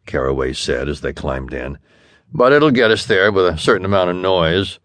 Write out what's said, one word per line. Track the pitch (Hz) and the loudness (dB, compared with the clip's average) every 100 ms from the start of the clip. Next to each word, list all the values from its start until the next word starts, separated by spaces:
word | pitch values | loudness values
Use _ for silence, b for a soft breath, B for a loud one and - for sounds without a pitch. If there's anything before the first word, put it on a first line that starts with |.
Carraway | - 71 65 67 65 | -8 -4 -2 -2 -4
said | 69 - 62 71 | -6 -6 -4 -6
as | 71 | -6
they | 67 | -8
climbed | - 78 65 64 | -8 -8 -8 -8
in, | 65 65 67 b b b b b | -10 -10 -14 b b b b b
"but | - 123 | 0 4
it'll | 147 151 | 4 4
get | 120 110 | 4 4
us | 107 - | 2 2
there | 101 101 | 2 2
with | 98 90 | 2 0
a | 82 | 0
certain | - 104 95 | 0 0 0
amount | 98 90 | 0 0
of | 90 | 0
noise." | 92 92 80 90 95 - | 0 0 2 0 -2 -8